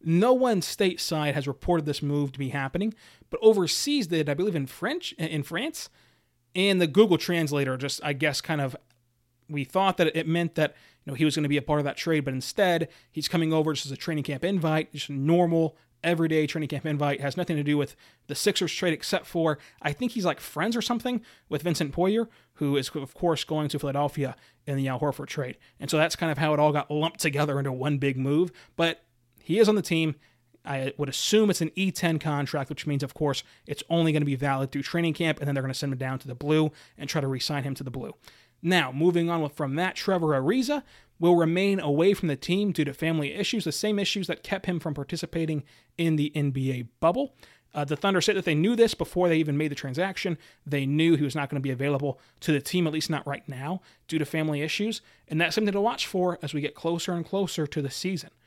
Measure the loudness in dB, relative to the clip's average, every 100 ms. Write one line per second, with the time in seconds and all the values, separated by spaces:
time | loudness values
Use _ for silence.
0 | 2 4 6 6 4 2 -2 0 0 0
1 | -4 -2 0 -2 -4 -4 0 0 0 -4
2 | -2 0 -2 -4 -6 -4 -4 -2 -2 -4
3 | -20 -20 -10 4 6 6 2 0 0 0
4 | 2 0 0 0 0 -2 -4 -4 -4 -4
5 | -8 -6 -4 -4 -4 -4 -6 -8 -14 _
6 | _ _ _ _ _ 0 2 4 4 6
7 | 6 4 2 0 0 0 -2 -4 -6 -6
8 | -6 -2 -2 -2 -4 -2 -2 -6 _ _
9 | _ _ _ _ -10 -8 -2 2 2 2
10 | 2 2 0 0 0 0 -2 -2 -20 _
11 | -10 0 0 2 0 0 0 0 0 -4
12 | 0 0 0 -4 -4 0 2 2 -2 -8
13 | _ -8 -2 0 2 2 0 -2 -6 -8
14 | -6 -4 -4 -4 -2 0 0 0 -2 -8
15 | -8 -2 2 4 4 4 0 -2 _ -4
16 | -2 2 2 2 0 -2 -4 -4 -2 0
17 | 0 0 -4 -4 -2 -2 2 0 0 -6
18 | -20 _ -10 -2 0 0 -2 0 -2 -2
19 | -2 -4 -2 0 0 0 -6 -6 -6 -2
20 | -4 0 -2 -2 -6 -4 -2 0 -2 -2
21 | -2 -4 -6 -20 -6 -4 -2 0 -2 0
22 | 2 2 -2 _ _ -4 0 0 -2 -6
23 | -8 -2 0 0 -2 -2 -2 -2 -4 -2
24 | -2 -2 -6 -6 _ _ -6 -2 -2 -2
25 | -2 -4 -8 -8 -8 -10 _ -12 -2 2
26 | 2 2 -2 0 2 4 4 2 -2 -2
27 | -2 0 -2 0 0 0 -2 -2 -2 0
28 | 0 0 2 2 2 -2 -14 -2 -2 -2
29 | _ _ _ _ -2 4 6 4 2 0
30 | 0 -2 _ _ _ _ -8 -6 -6 -4
31 | -6 -2 2 4 4 2 -2 0 -2 0
32 | 0 0 0 -2 -2 -4 -6 -6 -2 -2
33 | -4 -2 -2 -2 -8 -20 -12 -10 -2 2
34 | 4 2 0 0 0 -2 -2 -4 -4 -2
35 | 0 0 -2 -2 -2 -2 -2 -4 -4 -4
36 | -4 -6 -10 -8 2 2 2 -2 -20 -14
37 | -6 -2 -2 -4 -4 -4 -4 -6 -8 -8
38 | -10 -14 -20 -20 _ _ 2 2 2 2
39 | 4 4 2 0 -2 -2 -2 0 -2 -2
40 | 0 2 2 2 2 2 0 -2 -4 -20
41 | _ 0 4 6 6 4 2 2 2 4
42 | 4 4 0 -2 0 0 2 0 -2 0
43 | 0 0 -2 -2 -2 -2 -2 -2 0 0
44 | 0 -2 -4 -6 -4 -4 -2 -4 -4 -6
45 | -6 -8 -6 -4 -2 -4 -6 -20 _ -2
46 | 2 2 0 0 -2 0 -2 -4 -8 0
47 | 0 2 -4 _ -20 _ _ -6 -4 -2
48 | 2 2 2 0 2 2 2 4 4 2
49 | -4 2 2 4 2 0 -2 -4 -6 -2
50 | -4 -2 -6 -6 -10 _ -4 -2 0 4
51 | 4 4 2 -2 -4 -4 -4 -2 0 0
52 | -2 -6 _ -8 0 0 2 0 2 0
53 | -2 -4 -4 -8 -8 -8 -6 -8 -10 _
54 | -4 -2 0 0 0 0 -2 -2 -2 -4
55 | _ _ -4 0 0 2 0 2 0 -2
56 | -4 0 0 -2 -4 -4 -4 -4 -4 -2
57 | -2 -4 -2 -2 -2 -2 -4 -2 -6 -4
58 | -4 -4 -8 _